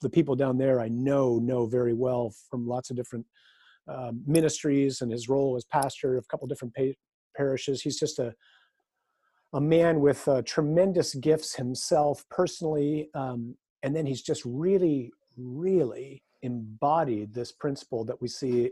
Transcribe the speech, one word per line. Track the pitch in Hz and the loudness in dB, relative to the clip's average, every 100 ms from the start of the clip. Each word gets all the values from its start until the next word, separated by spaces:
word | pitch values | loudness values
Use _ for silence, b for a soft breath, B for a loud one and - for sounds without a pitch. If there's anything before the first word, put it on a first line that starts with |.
the | 131 | 0
people | 170 143 127 | 2 2 2
down | 135 127 | 2 2
there | 135 127 | 2 2
I | 113 | 0
know, | 120 139 139 127 117 | 0 2 2 4 2
know | 120 123 | 0 0
very | 113 123 120 | 0 0 2
well | 117 127 123 113 - - | 0 0 0 -4 -8 -10
from | 127 120 | -6 -4
lots | 123 - | -6 -6
of | 123 | -8
different, | 117 117 - b b b b b - | -6 -10 -12 b b b b b -14
uh, | 131 123 117 139 | -10 -8 -6 2
ministries | 160 156 - 151 139 139 127 | 4 4 0 2 2 2 0
and | 120 | -4
his | 117 117 | -4 0
role | 135 139 123 | 2 2 -2
as | |
pastor | - 151 135 - 135 127 | -2 0 0 -2 -2 -2
of | |
a | - | -4
couple | 156 135 | -8 -8
different | 143 123 | -8 -8
pa-, | 135 135 - _ _ _ | -2 -2 -4 _ _ _
parishes. | - 139 131 - 127 | -4 -2 -2 -2 -4
He's | 147 - | -2 -2
just | 147 - | -4 -2
a, | 117 - b b b b b _ _ _ _ _ _ | -6 -6 b b b b b _ _ _ _ _ _
a | 139 | 0
man | 151 165 170 160 | 4 6 6 6
with, | 143 135 147 | 4 4 2
uh, | 131 | 0
tremendous | - - 147 165 196 175 - | 0 0 2 4 4 2 0
gifts | 135 151 156 - | 0 2 2 0
himself | - 123 127 - 160 147 139 - | -6 -4 -4 0 2 2 0 -4
personally, | - 180 - 160 151 147 151 151 | 0 0 0 -2 0 0 0 -4
um, | 147 131 120 117 - _ - | -6 -6 -6 -8 -12 _ -6
and | 135 156 | -4 -2
then | |
he's | 139 123 | -2 -4
just | - - | -4 -4
really, | 120 131 180 196 170 139 120 - _ - | -4 -2 2 4 4 2 -4 -14 _ -14
really | 127 139 185 185 120 104 139 135 _ - | -10 -4 2 2 2 -4 -14 -16 _ -10
embodied | 123 120 110 107 143 165 143 107 104 | -8 -6 -8 0 2 4 2 -2 -4
this | 120 120 | -8 -8
principle | - 147 139 - 117 | -6 -6 -4 -6 -6
that | 113 - | -4 -6
we | 120 | -8
see | - 131 120 123 | -4 0 2 0